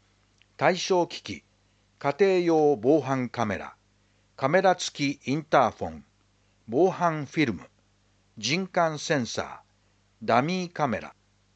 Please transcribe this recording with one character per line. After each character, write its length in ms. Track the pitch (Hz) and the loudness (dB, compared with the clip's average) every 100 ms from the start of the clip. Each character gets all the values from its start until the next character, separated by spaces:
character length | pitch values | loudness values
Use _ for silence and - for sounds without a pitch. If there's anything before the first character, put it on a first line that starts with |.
| _ _ _ _ _ - | _ _ _ _ _ 0
対 200 | 143 180 | 0 0
象 300 | - 180 165 | 0 0 0
機 140 | - | -6
器、 220 | - 85 - _ _ _ _ _ | -12 -14 -16 _ _ _ _ _
家 180 | 143 - | -4 2
庭 140 | 196 185 | 2 4
用 380 | 170 160 147 131 | 4 4 4 2
防 240 | 117 156 | 4 2
犯 280 | 127 131 123 | 2 -4 -4
カ 180 | - 110 | -4 -4
メ 120 | 85 | -4
ラ、 160 | - - _ _ _ _ _ - | -8 -16 _ _ _ _ _ -4
カ 120 | 135 | 0
メ 140 | 180 | 4
ラ 140 | 190 180 | 4 2
付 420 | - - 139 139 | -4 -4 -4 -4
き 120 | - | -4
イ 40 | |
ン 80 | 151 | -4
タ 280 | 151 151 113 | 2 4 4
ー 20 | |
フ 140 | - 87 | 0 -10
ォ 20 | |
ン、 160 | 78 - _ _ _ _ _ - | -10 -18 _ _ _ _ _ -4
防 220 | 117 185 | 2 2
犯 360 | 165 170 156 135 | 2 -2 -2 -4
フ 140 | - | -2
ィ 60 | 135 | -2
ル 80 | |
ム、 80 | 90 - _ _ _ _ _ _ - | -2 -12 _ _ _ _ _ _ -10
人 280 | 107 165 190 | -4 -4 -2
感 320 | 185 165 151 | 0 0 -2
セ 180 | - 151 | -2 -2
ン 100 | 113 | -2
サ 160 | - | -6
ー、 840 | 82 - _ _ _ _ _ _ | -8 -12 _ _ _ _ _ _
ダ 160 | 110 117 | 2 2
ミ 300 | 147 185 175 | 2 -2 -6
ー 20 | |
カ 140 | - 143 | -4 -2
メ 140 | 95 | -4
ラ、 140 | 78 - _ _ _ | -8 -18 _ _ _